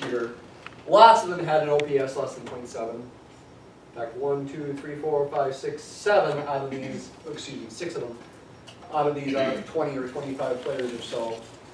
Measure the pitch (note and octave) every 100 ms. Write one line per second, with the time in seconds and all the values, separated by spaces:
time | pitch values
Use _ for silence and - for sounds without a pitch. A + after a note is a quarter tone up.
0 | C3+ A#2+ A#2 - - - - - - D3
1 | - - F3+ E3 D#3 D3+ D3 D3 D3 C#3
2 | - - C3 B2 A#2 B2 A#2+ - A2+ A#2+
3 | B2 - - - - - - - - A#2
4 | - B2+ C#3+ C#3 C#3 D#3 C#3+ C#3 D3+ D3
5 | D#3 C#3+ C#3+ - C3+ - D3 D3 - -
6 | G#3 G3+ D3+ C#3+ C#3+ C#3 C3+ C3 B2+ -
7 | - - - - C#3 B2 A2+ - F3 C#3
8 | A#2 A#2 - - - - - - - D3+
9 | D3 C#3+ C#3 C3+ B2 G#2 - D#3+ C#3+ C3
10 | B2+ C#3+ C3+ C3 C3 B2 D3 C3 B2 A#2
11 | - B2 G2+ A2+ - - -